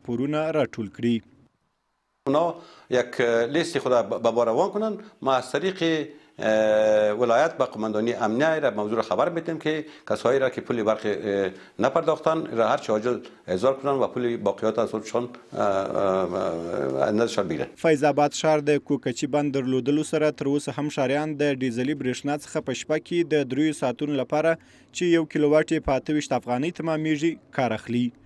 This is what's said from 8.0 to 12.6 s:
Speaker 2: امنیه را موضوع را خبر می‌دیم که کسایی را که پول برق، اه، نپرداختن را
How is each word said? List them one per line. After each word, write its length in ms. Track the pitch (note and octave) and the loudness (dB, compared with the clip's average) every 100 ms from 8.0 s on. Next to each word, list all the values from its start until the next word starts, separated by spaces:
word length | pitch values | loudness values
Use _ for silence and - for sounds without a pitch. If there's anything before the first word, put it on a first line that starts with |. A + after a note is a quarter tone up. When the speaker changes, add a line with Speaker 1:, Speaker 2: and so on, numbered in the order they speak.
| A#2 | 0
Speaker 2:
امنیه 460 | A2+ A2 A#2 D#3 D#3+ | 0 0 2 0 2
را 120 | C#3 | 0
موضوع 240 | G#2 G#2 A2+ | -2 -2 -2
را 60 | |
خبر 280 | - F#2+ D3+ | 0 0 0
می‌دیم 280 | E3 E3 D#3+ | -2 -6 -4
که 260 | D#3 D#3 D3+ - - | -2 -4 -6 -12 -6
کسایی 300 | G#2+ A#2 C3+ | -2 2 2
را 100 | C3 | 0
که 120 | A#2 | -2
پول 220 | - A#2+ | -4 0
برق، 180 | G#2+ G#2+ G#2+ | 0 0 -2
اه، 460 | D#2+ G#2 G2 F#2+ - - - | -4 -2 -2 -2 -6 -12 -2
نپرداختن 800 | B2 E3 D#3 D3+ D#3+ D#3+ D#3 | 0 2 0 0 0 -2 -2
را 100 | A2+ | 0